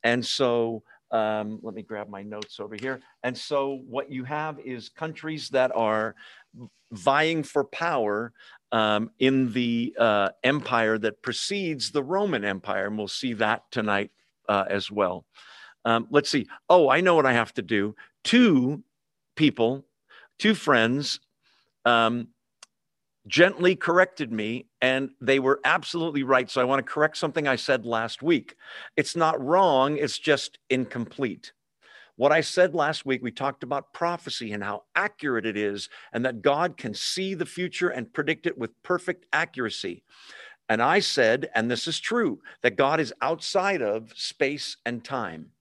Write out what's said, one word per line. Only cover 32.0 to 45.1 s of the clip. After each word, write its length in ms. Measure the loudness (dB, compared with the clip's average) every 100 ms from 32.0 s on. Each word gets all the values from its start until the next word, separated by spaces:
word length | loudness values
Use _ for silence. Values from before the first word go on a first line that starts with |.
| -20 0
What 160 | 2
I 100 | 4
said 340 | 2 2 2 4
last 300 | 0 -2 -2
week, 180 | -2
we 80 | -2
talked 320 | -4 -6 -6
about 300 | -6 -6 -6
prophecy 580 | -4 -4 -4 -8 -10 -8
and 120 | -8
how 200 | -6 -8 _ -4
accurate 500 | -4 _ -2 -2 -2
it 100 | -2
is, 320 | -4 -4 -12 -16 -10
and 140 | -4 -4
that 160 | 0
God 360 | 0 0 -2 -4
can 160 | -10
see 400 | -6 -6 -4 -6
the 120 | -6 -8
future 440 | -6 -8 -2 -2
and 220 | -2 -8
predict 340 | -6 -4 -2 -4
it 120 | -4
with 240 | -8 _
perfect 420 | -4 -4 -2 -8 _
accuracy. 720 | -2 -2 -4 -6 -6 -10 -10 _ -20 -20 -20 -20 -20 _
And 140 | 0
I 180 | 4 2
said, 500 | 0 2 4 4 0 -2
and 140 | -2
this 180 | -2 -4
is 120 | -6
true, 420 | -2 0 -2 -4 -12 -2
that 120 | -2 2
God 240 | 2 2
is 140 | -2 -4
outside 600 | -4 -4 -2 0 0 0
of 320 | 0 -2 -6 -10
space 640 | -10 -2 -2 -2 -10 -8 -8
and 180 | -8
time. 480 | -6